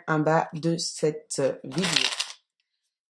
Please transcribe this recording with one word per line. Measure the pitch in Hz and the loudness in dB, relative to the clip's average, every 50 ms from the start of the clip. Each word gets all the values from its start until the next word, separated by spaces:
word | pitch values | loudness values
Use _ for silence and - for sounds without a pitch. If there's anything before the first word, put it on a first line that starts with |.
| - | -2
en | - 156 156 | 0 0 2
bas | 151 156 156 165 - - - | 4 4 4 4 2 0 -4
de | 160 147 165 165 | -4 -2 0 0
cette | 170 - - - - - 151 151 - - - - - 139 131 - - - | 0 -2 -6 -4 0 0 0 0 -2 -8 -6 -2 0 0 0 0 -4 -8
vidéo. | 135 131 165 190 175 160 - - - - - - - - - _ _ _ _ _ _ _ _ _ _ _ _ _ _ | -6 -2 -2 0 2 2 2 2 2 0 -4 -6 -8 -12 -18 _ _ _ _ _ _ _ _ _ _ _ _ _ _